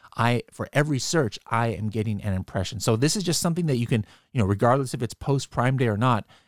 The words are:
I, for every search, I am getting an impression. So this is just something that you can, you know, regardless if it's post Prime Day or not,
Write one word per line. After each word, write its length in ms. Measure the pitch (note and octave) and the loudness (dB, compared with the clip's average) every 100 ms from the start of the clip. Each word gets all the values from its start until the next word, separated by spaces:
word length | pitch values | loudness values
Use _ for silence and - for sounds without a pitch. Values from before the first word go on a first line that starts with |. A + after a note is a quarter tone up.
| - - | -12 -2
I, 260 | A#2 A#2+ - | 0 0 -4
for 160 | - G#2+ | -10 -4
every 240 | C#3 D3+ C3 | -2 0 -2
search, 400 | - E3 A#2 - - | 0 0 0 -4 -4
I 220 | A2+ A#2 | -2 0
am 220 | F#2 G#2+ | -2 -4
getting 300 | A2 A2 G2+ | -2 -2 -4
an 100 | G#2+ | -2
impression. 460 | F#2 F2+ - F2+ G2+ | -4 -2 -4 -4 -4
So 160 | - A2 | 0 2
this 200 | D3 G#3+ | 2 0
is 80 | |
just 160 | F3 D3+ | -2 0
something 280 | F3 E3+ E3 | 0 0 0
that 100 | B2+ | 0
you 80 | A#2+ | 0
can, 180 | A#2+ - - _ | 0 -2 -10 _
you 60 | C3 | 0
know, 60 | F#2+ | 0
regardless 500 | G2+ A#2+ C3+ C3 A#2 | 4 4 4 2 -4
if 80 | |
it's 100 | A#2 | -6
post 380 | - - C#3 - | -6 -2 -2 -2
Prime 260 | - B2 C3 | 0 0 2
Day 100 | B2 | 2
or 100 | G#2 | 2
not, 280 | B2+ A2 - - | 2 2 -2 -14